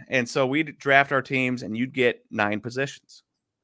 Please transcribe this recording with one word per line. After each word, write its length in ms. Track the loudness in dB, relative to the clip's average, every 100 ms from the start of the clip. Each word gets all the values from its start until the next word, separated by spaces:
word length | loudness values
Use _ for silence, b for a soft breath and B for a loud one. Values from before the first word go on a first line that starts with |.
| -4
And 200 | -2 0
so 180 | 0 0
we'd 320 | 0 -4 -4
draft 340 | 4 4 4
our 100 | 0
teams 400 | 0 -2 0 -2
and 140 | -6 -4
you'd 180 | -4
get 300 | 2 2 0 -6
nine 300 | -2 0 -2
positions. 640 | -6 -6 -6 -8 _ -20 _ _ _ _